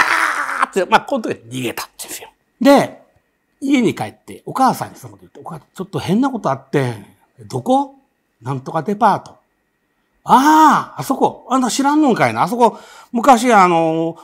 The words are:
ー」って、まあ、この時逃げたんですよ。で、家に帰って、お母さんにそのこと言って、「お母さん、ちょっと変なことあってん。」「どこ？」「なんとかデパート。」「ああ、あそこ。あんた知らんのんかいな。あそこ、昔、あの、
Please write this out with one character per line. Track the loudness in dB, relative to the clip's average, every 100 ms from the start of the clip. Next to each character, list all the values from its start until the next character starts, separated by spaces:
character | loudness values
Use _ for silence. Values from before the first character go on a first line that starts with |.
| 4 0 -2 -4 -8 -6 -4
ー」 |
っ |
て、 | -4 0
ま | 0
あ、 |
こ | 0 -6
の |
時 | -4 -10 -10
逃 | -8
げ | -8
た | -8 -14
ん | -16
で | -16
す | -16
よ。 | -18 _ _ _
で、 | 4 4 2 -8 _ _ _ _ _ _
家 | -2 0
に | 0 -2
帰 | -8
っ |
て、 | -12 -20 -16 -12
お |
母 | 0 0
さ | 0 -8
ん |
に | -12
そ | -20
の |
こ | -20
と |
言 | -20
っ |
て、 | -20
「お |
母 | -16 -16
さ | -18
ん、 |
ち | -16
ょ |
っ | -10
と | -8
変 | -2 0
な | 0
こ | -2
と | -4
あ |
っ | -6 -4
て | -2 -2
ん。」 | -6 -16 _ _ _ -12
「ど | -8
こ？」 | 0 0 -2 -10 _ _ _ _
「な | -10
ん | -8
と | -6
か | -6
デ | -6 0
パ | 0 0
ー |
ト。」 | -6 -20 _ _ _ _ _ _ _ _
「あ | 2 4 6 6 6 4 -2 -10
あ、 |
あ |
そ | -6 -2
こ。 | -2 -2 -4
あ | -2
ん |
た | -2
知 | -2
ら | 0 2
ん |
の | 2
ん | 2
か | 0
い |
な。 | 0
あ | -2
そ | 2
こ、 | 2 0 -12 -20 -8
昔、 | 0 4 4 6
あ | 4 4
の、 | 4 0 -2 -4 -6